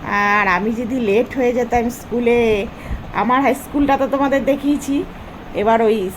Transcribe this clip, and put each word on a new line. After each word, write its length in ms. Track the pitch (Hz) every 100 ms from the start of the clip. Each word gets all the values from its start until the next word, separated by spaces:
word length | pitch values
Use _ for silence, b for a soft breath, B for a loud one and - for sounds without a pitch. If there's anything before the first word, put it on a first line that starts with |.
| -
আর 380 | 202 202 208 196
আমি 240 | 180 214
যদি 280 | 226 233 262
লেট 360 | 214 202 247 269
হয়ে 160 | 247
যেতাম 380 | 247 240 240 233
স্কুলে, 760 | 233 - 233 233 240 226 208 - B B B -
আমার 280 | - 240 254
হাই 120 | 269
স্কুলটা 420 | 269 - 285 277 269
তো 100 | 262
তোমাদের 360 | 269 277 269
দেখিয়েছি, 600 | 277 285 277 294 - 285 - - - - -
এবার 280 | - 208 226
ওই 280 | 226 220 185